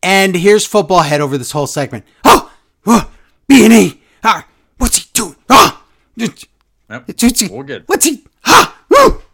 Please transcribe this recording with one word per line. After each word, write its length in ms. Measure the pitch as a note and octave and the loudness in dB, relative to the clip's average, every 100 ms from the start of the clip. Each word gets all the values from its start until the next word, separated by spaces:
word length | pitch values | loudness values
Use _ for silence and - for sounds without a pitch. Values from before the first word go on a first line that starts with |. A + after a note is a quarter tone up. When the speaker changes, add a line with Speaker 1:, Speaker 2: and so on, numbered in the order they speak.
Speaker 1:
And 320 | F3+ G3 F#3+ | 0 0 0
here's 300 | F3+ F#3 G#3 | 0 2 2
Football 380 | G3+ G#3+ D#3 F#3 | 2 -4 0 0
Head 180 | D3+ D3 | 0 -2
over 160 | C#3+ C#3 | -2 -6
this 140 | B2 | -6
whole 140 | D3+ C#3 | -8 -6
segment. 380 | - C3+ A#2 - _ | -6 -8 -10 -18 _
"Oh, 260 | - - - _ _ _ - | 0 0 0 _ _ _ 0
oh, 240 | A3+ - - _ _ _ | 0 -2 -16 _ _ _
B 160 | C4+ A3 | 4 6
and 60 | |
E. 260 | A3+ F#3 - _ _ | 4 2 -4 _ _
Ah, 220 | - G3+ - _ _ _ | -4 -4 -6 _ _ _
what's 180 | - - | -6 -6
he 80 | - | -6
doing? 240 | - G#3 - _ | -8 -8 -12 _
Ah, 320 | B3+ G4 - _ _ _ - | 0 0 -2 _ _ _ -10
Speaker 2:
Yep. 880 | A3+ - - _ _ _ _ A2+ - | -10 -10 -20 _ _ _ _ -20 -16
Speaker 1:
it's, 160 | F#3 | -2
it's, 260 | A#3 B3+ G3 | -2 0 -8
Speaker 2:
We're 140 | G#2+ | -10
good. 220 | C#3 A#2 _ | -16 -16 _
Speaker 1:
what's 180 | F#4+ | -4
he? 200 | D#4 C#4 _ _ | -4 -6 _ _
Ah, 320 | - - - - _ | -2 0 0 -6 _
woo! 340 | C5+ C5 - - | 2 4 0 -10